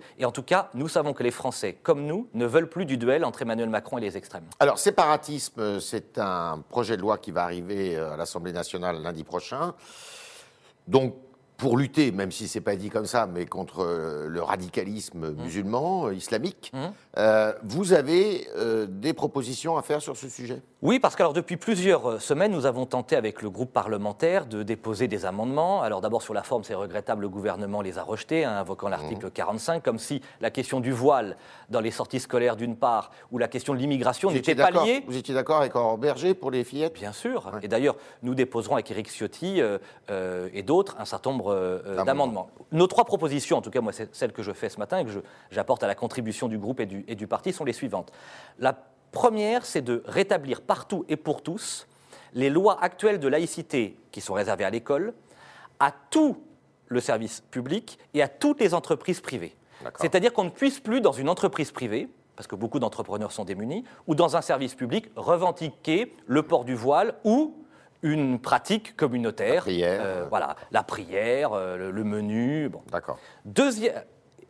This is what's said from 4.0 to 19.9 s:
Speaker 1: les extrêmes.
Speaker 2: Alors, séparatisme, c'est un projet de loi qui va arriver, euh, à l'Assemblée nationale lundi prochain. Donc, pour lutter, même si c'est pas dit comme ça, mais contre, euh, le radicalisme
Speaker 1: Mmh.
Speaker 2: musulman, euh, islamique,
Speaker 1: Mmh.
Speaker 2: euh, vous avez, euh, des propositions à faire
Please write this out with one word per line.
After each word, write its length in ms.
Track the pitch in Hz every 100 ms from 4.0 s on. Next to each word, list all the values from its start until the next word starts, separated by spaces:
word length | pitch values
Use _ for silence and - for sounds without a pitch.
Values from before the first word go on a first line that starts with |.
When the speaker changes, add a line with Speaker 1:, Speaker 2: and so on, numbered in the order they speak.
Speaker 1:
les 160 | 104 95
extrêmes. 280 | - 90 82 -
Speaker 2:
Alors, 200 | 139 -
séparatisme, 1000 | 202 196 156 151 - 147 - - 107 101
c'est 380 | - 110 - -
un 460 | 101 90 85 80 -
projet 280 | 120 110 107
de 60 |
loi 160 | 101 104
qui 100 | -
va 140 | 87
arriver, 520 | 87 87 87 98 95 80
euh, 180 | 78
à 40 | 76
l'Assemblée 340 | 85 87 87
nationale 480 | 87 82 90 90 82
lundi 200 | 80 82
prochain. 520 | 78 90 - 127 175 - - - - - - - - _ _ _ -
Donc, 260 | 127 131 - - _ _ -
pour 220 | 135 123
lutter, 340 | 135 - 139
même 200 | 95 98
si 160 | - 104
c'est 140 | 107
pas 140 | 98 101
dit 140 | 101
comme 180 | 107 107
ça, 180 | 120 104
mais 180 | 87 87
contre, 380 | 90 90 -
euh, 440 | 87 85 80 73 78
le 140 | 85
radicalisme 920 | 85 92 92 113 95 107 - 85 80
Speaker 1:
Mmh. 100 | 76
Speaker 2:
musulman, 680 | 80 87 98 117 160 190 131
euh, 60 | 95
islamique, 560 | - 110 175 - -
Speaker 1:
Mmh. 40 | 131 160 208 _ -
Speaker 2:
euh, 360 | 107 107 107 -
vous 300 | 104 135 190
avez, 540 | 175 135 175 208 185 67 80
euh, 300 | 113 113 104
des 260 | 95 135
propositions 640 | 160 143 139 120 131 165 160
à 40 |
faire 200 | -